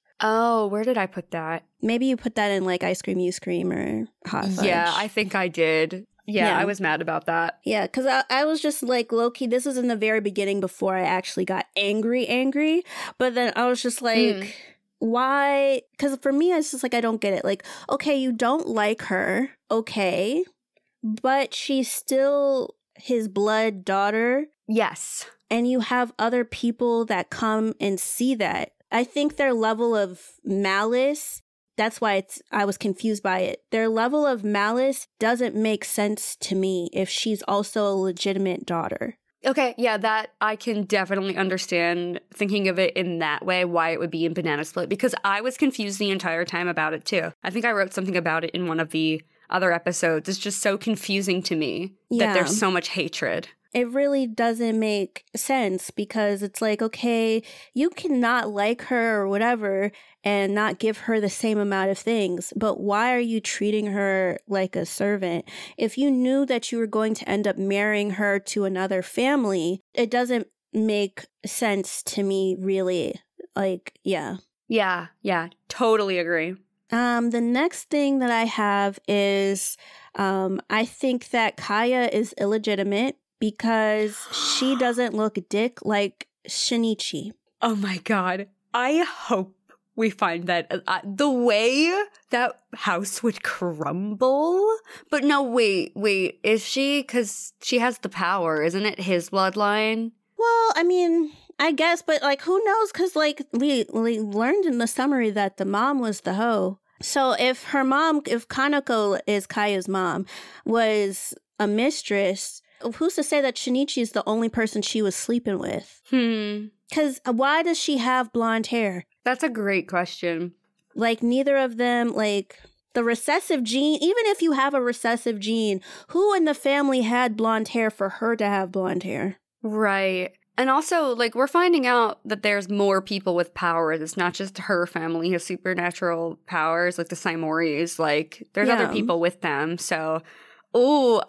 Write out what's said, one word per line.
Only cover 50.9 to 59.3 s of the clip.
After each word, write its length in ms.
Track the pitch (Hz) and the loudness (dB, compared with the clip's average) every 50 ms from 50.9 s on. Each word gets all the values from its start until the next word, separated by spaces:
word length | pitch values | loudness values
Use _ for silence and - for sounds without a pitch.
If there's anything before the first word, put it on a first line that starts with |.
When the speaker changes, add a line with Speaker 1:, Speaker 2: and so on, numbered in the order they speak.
| 214 - - - 196 196 190 196 180 185 175 | -2 -2 -2 -2 -2 -2 0 0 0 -2 0
Speaker 1:
to 100 | - 175 | -2 -2
me 400 | 156 156 120 82 131 185 190 - _ _ - | 0 0 -2 -2 -4 -6 -8 -10 _ _ -2
that 60 | 240 | 0
Speaker 2:
Yeah. 180 | 233 226 214 190 | 2 2 4 4
Speaker 1:
there's 240 | 185 185 - 196 214 | 2 2 2 2 2
so 140 | 214 190 | 2 2
much 160 | 185 175 175 - | 0 0 -2 -4
hatred. 600 | - 190 147 165 - - 151 104 87 - - - - _ _ _ | -4 -4 -4 -4 -4 -4 -2 -2 -2 -2 -4 -8 -18 _ _ _
Speaker 2:
It 140 | - 247 247 233 | -2 -2 -2 0
really 380 | 247 277 285 285 285 269 262 | 0 2 2 2 2 2 0
doesn't 540 | 226 220 - 233 233 226 226 233 226 220 220 | -2 -2 0 0 0 0 0 0 0 2 2
make 440 | 220 214 208 202 190 - - - - _ - | 2 0 0 0 -2 -4 -6 -14 -18 _ -8
sense 560 | 226 - - 269 262 220 190 185 175 - - | -6 -2 0 0 2 2 0 -2 -4 -6 -8
because 500 | - 220 202 - - 220 208 208 202 190 | -6 -8 -6 -4 -2 0 0 0 0 -2
it's 180 | 202 190 - - | -4 -6 -4 -2
like, 220 | 226 214 208 208 | 0 0 0 0
okay, 580 | 226 220 - - 240 240 233 226 226 220 220 226 220 - - - - - | -2 -4 -4 -2 0 0 2 2 2 2 0 0 -2 -6 -18 -20 -16 -6
you 160 | - 247 302 349 | -2 0 0 0
cannot 580 | - - - 320 277 247 240 233 254 240 226 214 | 0 -2 -2 0 2 2 4 2 2 2 0 -2
like 320 | 208 202 202 220 240 240 | -2 0 0 0 0 -2
her 380 | - - 254 240 226 226 220 202 | -2 -2 0 2 2 2 2 0
or 80 | 196 | 0
whatever 640 | 196 | 0